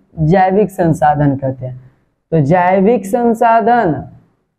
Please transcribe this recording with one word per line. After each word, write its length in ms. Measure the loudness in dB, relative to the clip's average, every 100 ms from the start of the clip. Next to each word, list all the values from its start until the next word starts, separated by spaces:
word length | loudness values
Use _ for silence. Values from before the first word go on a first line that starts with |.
| _ -4
जैविक 500 | 0 2 2 2 -2
संसाधन 640 | 0 -2 2 0 2 0 -2
कहते 300 | -6 -8 -12
हैं। 260 | -14 -20 _ _ _ _
तो 100 | -2
जैविक 680 | 0 0 2 2 2 0 -2
संसाधन 960 | -2 -2 0 2 2 2 0 0 -4 -8 -20 _ _ _